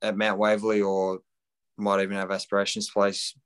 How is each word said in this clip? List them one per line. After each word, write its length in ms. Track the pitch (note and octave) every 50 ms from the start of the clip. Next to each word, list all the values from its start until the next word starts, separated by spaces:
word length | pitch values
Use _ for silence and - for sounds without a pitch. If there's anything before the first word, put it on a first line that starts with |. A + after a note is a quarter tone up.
at 140 | - A2 G#2+
Mount 220 | G2 G#2+ G#2+ G2 F#2+
Waverley, 440 | G#2+ G#2+ G#2+ G#2 G#2 A2 G#2+ G#2
or 380 | G2+ G2 F#2+ F#2+ F#2+ F#2+ F#2 F#2 - _ _ _ _ _ _ _ _ _ _
might 280 | - G#2 G2+ - G2 F#2+
even 140 | F#2+ G2+ G2
have 120 | - F#2
aspirations 560 | - - - - - G2 G2+ - - A2 G#2
to 80 | - -
play 160 | G#2 G2+ G2+
s-, 240 | G2 - - - - _ _